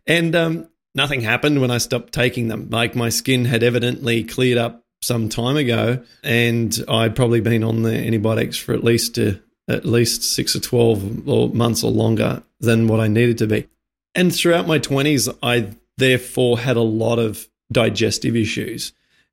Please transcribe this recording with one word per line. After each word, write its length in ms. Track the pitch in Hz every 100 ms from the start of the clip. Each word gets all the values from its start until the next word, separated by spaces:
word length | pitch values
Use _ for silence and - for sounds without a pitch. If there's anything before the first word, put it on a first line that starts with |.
| -
And, 300 | 170 165 170
um, 320 | 160 165 - _ _
nothing 280 | - 143 139
happened 400 | 110 120 151 147
when 100 | 127
I 60 | 120
stopped 360 | - 123 -
taking 340 | - 123 123 113
them. 220 | 110 -
Like, 260 | 113 120 127
my 140 | 117
skin 360 | 113 - 127 120
had 180 | 117
evidently 600 | 120 120 120 127 131 117
cleared 340 | 113 - 127 120
up 260 | 117 - _ _
some 280 | - 120 110
time 260 | - 120 147
ago, 460 | 127 113 110 127 - _
and 600 | - 117 117 117 113 - -
I'd 280 | 113 113 107
probably 240 | 123 117
been 240 | 107 117
on 200 | 110 113
the 100 | 113
antibiotics 640 | 117 117 113 110 110 117 -
for 160 | -
at 100 | 120
least, 340 | 117 120 - -
uh, 140 | 110 92 _ _ -
at 160 | - -
least 380 | 117 113 -
six 320 | - - - -
or 40 |
twelve 680 | - 123 117 107 98 117 -
or 200 | 117 120
months 340 | 113 117 113
or 80 | 117
longer 500 | 113 110 110 113 123 - _
than 280 | 113 113 113
what 120 | 110
I 80 | 110
needed 300 | 107 120 117
to 80 | 110
be. 200 | 107 - _ _ _ _ -
And 180 | 180
throughout 340 | - 170 170 170
my 120 | 156
twenties, 500 | - 135 147 143 110 -
I 240 | 120 120 104 101 _ -
therefore 600 | 131 127 - - 127 117
had 180 | 123 117
a 40 |
lot 380 | 113 110 113 117
of 280 | 113 104 - _ -
digestive 640 | - 113 107 110 - 127 117
issues, 560 | 107 - - - - - _ _ _